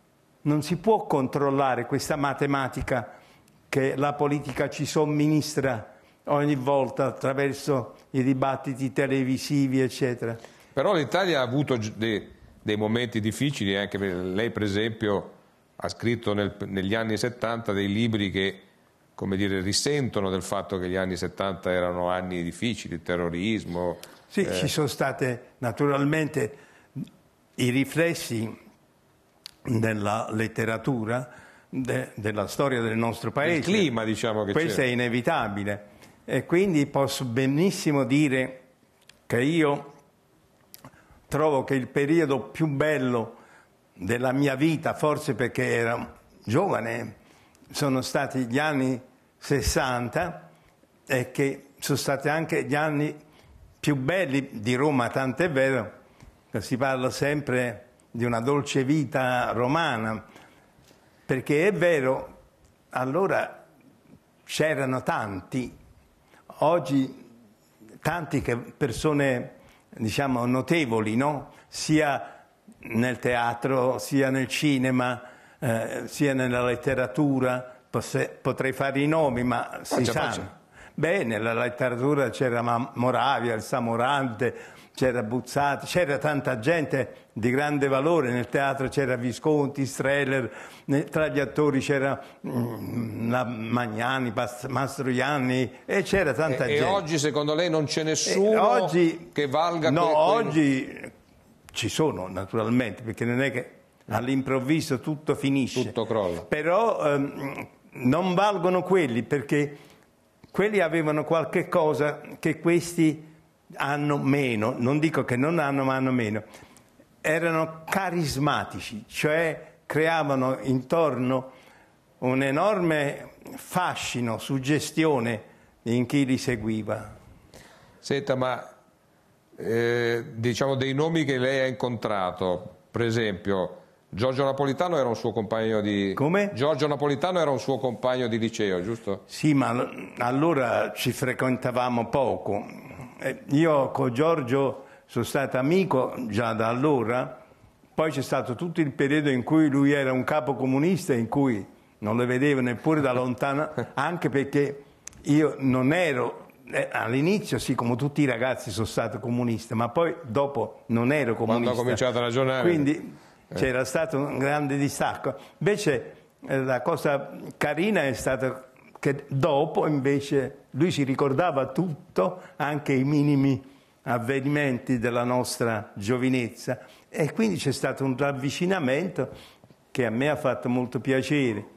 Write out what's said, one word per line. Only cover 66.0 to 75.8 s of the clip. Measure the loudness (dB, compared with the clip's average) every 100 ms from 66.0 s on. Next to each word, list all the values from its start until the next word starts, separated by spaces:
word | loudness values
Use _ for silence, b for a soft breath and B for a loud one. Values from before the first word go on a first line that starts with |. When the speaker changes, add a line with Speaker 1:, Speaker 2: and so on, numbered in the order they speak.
| _ _ b b -12 0
Speaker 1:
oggi | 2 2 2 0 0 -4 -20 -20 -20 _ _ _ -20 -8
tanti | -4 -4 -2 -2
che | -2 -4
persone, | -6 -4 -4 0 0 2 2 0 -4 -14 B B B
diciamo, | -6 -4 0 0 0 2
notevoli, | 0 2 2 2 0 2 0
no? | 0 -2 -8 B B
Sia | -6 2 4 4 0 -6 -18 -20 _ -20 -18
nel | -4 0 0 0
teatro, | 0 2 0 0 0 2 2 0
sia | 0 2 2
nel | 2 -2
cinema, | 0 2 2 2 2 0 -2 -10 B B B
eh, | -2 0